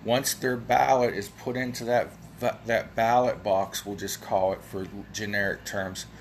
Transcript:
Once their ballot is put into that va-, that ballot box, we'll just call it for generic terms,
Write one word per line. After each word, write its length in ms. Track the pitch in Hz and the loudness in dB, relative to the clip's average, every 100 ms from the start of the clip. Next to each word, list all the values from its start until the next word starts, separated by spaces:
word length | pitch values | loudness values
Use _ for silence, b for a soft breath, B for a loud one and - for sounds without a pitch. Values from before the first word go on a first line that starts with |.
Once 280 | 107 123 139 | 2 2 2
their 220 | - 131 123 | -2 -2 -2
ballot 560 | 113 123 135 131 120 | 2 4 6 6 4
is 160 | 87 98 | 0 -8
put 280 | - - 123 | -8 -6 -4
into 280 | 127 120 | -4 -4
that 280 | 117 120 87 - - - | 2 2 2 -6 -20 -4
va-, 220 | 120 - | -4 -4
that 300 | 110 113 - | 0 -2 0
ballot 480 | - 113 123 127 - | 0 4 4 4 0
box, 420 | 104 95 98 - | 2 2 2 -4
we'll 120 | 101 98 | -8 -8
just 260 | 98 - | -6 -8
call 300 | - 104 95 | 0 2 2
it 100 | 95 | 0
for 240 | - 98 95 101 90 | -6 -8 -8 -10 -12
generic 520 | - 107 104 98 - | -8 -4 0 0 -2
terms, 420 | - 101 95 95 - B | -6 -6 -6 -8 -14 B